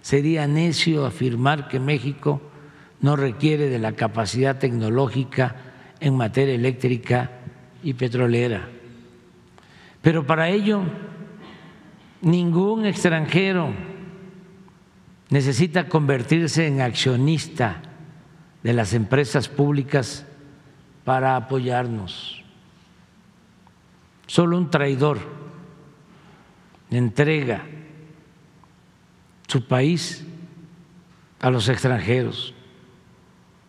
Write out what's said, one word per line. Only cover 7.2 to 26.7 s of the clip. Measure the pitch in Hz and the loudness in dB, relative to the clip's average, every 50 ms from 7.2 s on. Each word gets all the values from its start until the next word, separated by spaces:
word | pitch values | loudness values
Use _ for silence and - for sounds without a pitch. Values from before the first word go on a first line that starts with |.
| 123 - - - - - - - - - - - - | 0 -4 -10 -14 -18 -18 -18 -18 -20 -20 -20 -8 -6
y | 156 131 | -6 -4
petrolera. | 120 127 123 117 123 127 120 117 117 120 123 113 95 82 - - - - - - - - - - - - - - - - - _ - - _ - - - - - - - | -2 -4 -2 0 2 2 2 2 2 2 0 -2 -4 -6 -10 -16 -20 -20 -20 -20 -20 -20 -20 -20 -20 -20 -20 -20 -20 -20 -20 _ -20 -20 _ -20 -20 -20 -20 -20 2 2
Pero | 160 160 165 147 | 4 4 4 2
para | 127 160 156 160 170 | 2 2 2 2 2
ello, | 190 214 202 208 214 202 190 165 - - - - - - - - - - - - - - - - - - - - - - - - - - - | 2 2 2 2 0 0 -2 -4 -6 -8 -12 -14 -16 -16 -18 -18 -18 -20 -20 -20 -20 -20 -20 -20 -20 -20 -20 -20 -20 -20 -20 -20 -18 -2 2
ningún | 160 170 180 175 175 165 170 190 202 220 220 214 | 2 4 4 2 2 2 4 4 2 2 2 0
extranjero | 208 175 - - 185 160 160 156 143 - 170 190 190 190 185 165 135 107 95 - - - - - - - - - - - - - - - - - - - - _ _ _ - - - - _ _ _ | 0 0 2 2 2 2 2 0 2 2 2 2 2 2 0 0 0 -4 -6 -8 -12 -12 -16 -16 -18 -18 -18 -20 -20 -20 -20 -20 -20 -20 -20 -20 -20 -20 -20 _ _ _ -20 -20 -20 -20 _ _ _
necesita | 139 143 131 135 135 127 175 180 151 185 165 127 | 0 2 2 2 2 2 2 2 2 0 -2 2
convertirse | - 160 151 139 143 127 120 - 156 165 170 151 - 160 165 156 | 0 2 4 4 2 0 2 2 2 2 2 2 2 0 0 2
en | 139 135 | 2 0
accionista | 131 120 107 - - 131 127 120 131 147 165 147 - - - - 127 110 87 - - - - - - - - - - - - - - - _ - - | 0 0 0 0 0 2 2 4 4 2 2 0 -2 -6 -2 -2 -2 -2 -2 -6 -12 -18 -20 -20 -20 -20 -20 -20 -20 -20 -20 -20 -20 -20 _ -6 -2
de | 113 120 | 0 0
las | 120 113 92 101 | 2 0 2 0
empresas | 120 107 92 131 135 147 143 - 147 117 - | 0 0 2 2 2 2 2 0 -2 -2 0
públicas | - - 143 143 147 143 131 135 - 143 123 - - - - - - - - - - - _ - - - - _ - - - | 0 0 2 2 2 0 -2 0 0 0 0 -2 -8 -14 -16 -18 -20 -20 -20 -20 -20 -20 _ -20 -20 -20 -20 _ -20 -10 -2
para | - 131 131 131 135 131 | -2 0 2 2 2 0
apoyarnos. | 127 117 - 135 135 123 123 123 123 123 120 117 110 98 87 - - - - - - - - - - _ - _ - _ _ _ _ - _ _ _ _ - _ _ _ _ _ _ _ - _ _ _ _ _ _ _ _ _ _ - - | 0 -2 -2 -4 -4 -2 -2 -2 -2 -2 -2 -6 -6 -8 -10 -12 -12 -12 -12 -14 -14 -18 -20 -20 -20 _ -20 _ -20 _ _ _ _ -20 _ _ _ _ -20 _ _ _ _ _ _ _ -20 _ _ _ _ _ _ _ _ _ _ -16 -2
Solo | - - 175 170 170 | 2 2 2 4 2
un | 180 180 143 | 0 0 0
traidor | 160 151 143 139 139 127 139 151 143 110 87 - - - - - - - - - - - - - - - - - - - - - - - - - - - _ - | 0 0 0 0 0 2 2 0 0 -2 -6 -12 -14 -16 -18 -18 -20 -20 -20 -20 -20 -20 -20 -20 -20 -20 -20 -20 -20 -20 -20 -20 -20 -20 -20 -20 -20 -20 _ -20